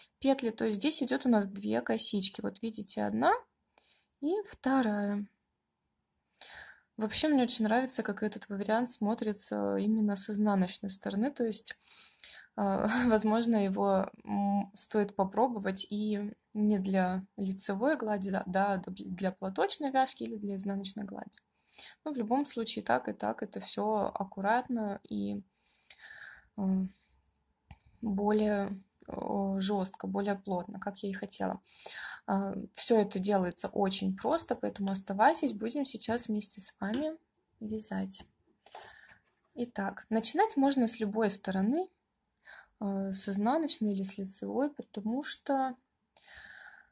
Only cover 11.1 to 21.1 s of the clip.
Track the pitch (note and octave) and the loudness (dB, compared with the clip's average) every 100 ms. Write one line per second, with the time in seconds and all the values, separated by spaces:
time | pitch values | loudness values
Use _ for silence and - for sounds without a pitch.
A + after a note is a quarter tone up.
11.1 | G3 C4+ C#4+ A3+ G#3+ - - _ - - | 0 0 0 -2 -2 -8 -14 _ -20 -20
12.1 | _ - - - - G3 G3 G#3+ B3 B3 | _ -20 -20 -10 -2 0 2 2 4 4
13.1 | A3 G#3+ A3+ A#3 G#3+ G3 G3 G3+ F#3+ - | 4 4 4 4 4 4 2 4 4 2
14.1 | - - G3+ G3+ G3+ G3 - - G#3+ G3+ | -6 -4 0 2 2 -2 -6 -2 0 2
15.1 | - F#3+ G3+ B3+ A3 G3 F#3+ - G#3 G#3+ | 0 0 2 2 2 -4 -4 -4 -2 -2
16.1 | G3+ G#3 - _ G#3+ G#3 G3+ F#3+ F#3+ F3+ | -2 -4 -10 _ 0 2 4 2 2 2
17.1 | F#3+ F#3+ - F#3+ F#3+ - G3 C4+ C#4 G#3+ | 0 -4 -4 -4 -2 -2 0 2 0 0
18.1 | G#3 G3 F#3+ F#3 F#3+ G3+ F#3+ F#3+ F#3+ F#3+ | -2 -2 -2 0 2 2 0 -4 -10 -8
19.1 | F3+ F#3 - F#3+ G3 G4 - C#4+ C4 C4 | -4 -2 -2 -4 0 0 0 0 2 2
20.1 | - A3+ A3 G3+ G3 G3 G3 G3 G#3 G3 | 0 -6 -4 -4 -4 -4 -4 -4 -8 -8